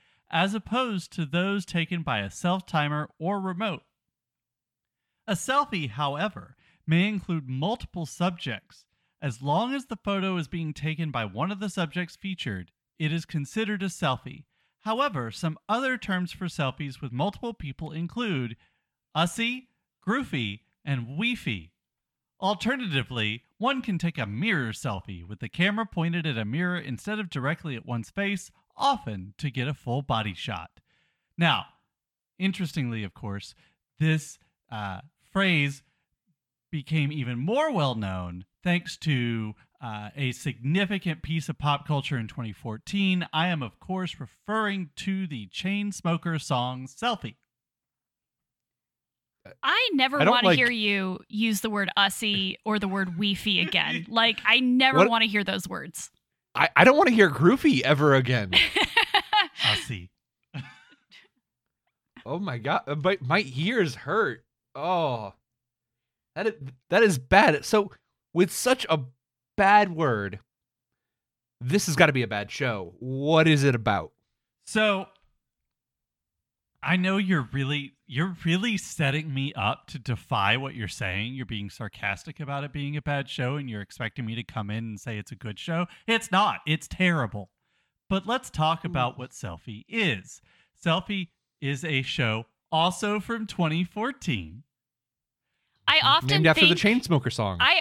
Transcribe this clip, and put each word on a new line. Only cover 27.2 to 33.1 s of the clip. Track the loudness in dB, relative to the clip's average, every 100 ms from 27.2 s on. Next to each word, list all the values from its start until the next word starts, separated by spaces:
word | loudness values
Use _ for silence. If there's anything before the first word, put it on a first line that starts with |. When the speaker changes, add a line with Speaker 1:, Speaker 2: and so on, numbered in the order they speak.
| -6
Speaker 1:
directly | -4 -4 -4 -6 -10
at | -6
one's | -6 -6
face, | -4 -2 -2 -6 _ _ -2
often | 0 0 -4 -10 -10 -8
to | -6
get | -4 -4
a |
full | -4 -4 -4
body | 0 -2 -2
shot. | -6 -8 -8 -10 _ _ _ _ _ _ 0
Now, | 2 2 -2 _ _ _ _ _ _ -4
interestingly, | -4 -2 -4 -4 -4 -4
of | -8